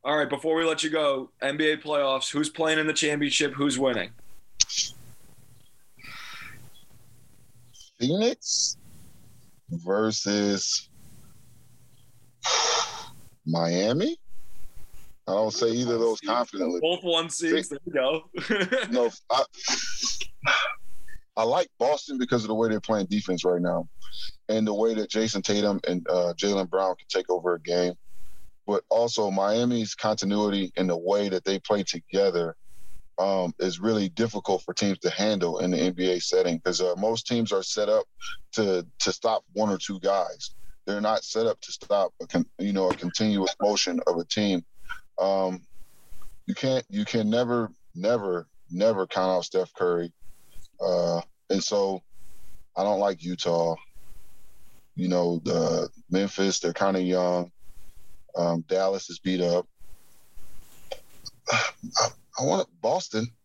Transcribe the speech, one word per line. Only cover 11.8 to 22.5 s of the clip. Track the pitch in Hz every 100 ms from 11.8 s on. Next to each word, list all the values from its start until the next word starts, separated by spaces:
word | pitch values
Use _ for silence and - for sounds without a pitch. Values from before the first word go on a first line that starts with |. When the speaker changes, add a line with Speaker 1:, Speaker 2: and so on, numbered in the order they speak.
| - - - - - _ - - - - - - - - - -
Speaker 2:
Miami? | 80 82 85 87 104 139 254 339 - - - - - - - - - - -
I |
don't | 98 110
say | - 117
either | 117 123
of | 117
those | 113 107
confidently. | 101 120 - 98 165 175
Speaker 1:
Both | 160 180
one | 185 165 165
seeds. | - 165 156 -
Speaker 2:
Phoe- | 139
Speaker 1:
There | - 139 131 160 - 180 -
you | 214
go. | 185 254 226
<laughs> |
Speaker 2:
No, | 123 120 - -
I, | 127 143 - - - - - - - - - - - - - - - - - - -
I |
like | 113 151 165 _
Boston | 123 147 - 135
because | 123 127
of |
the | 107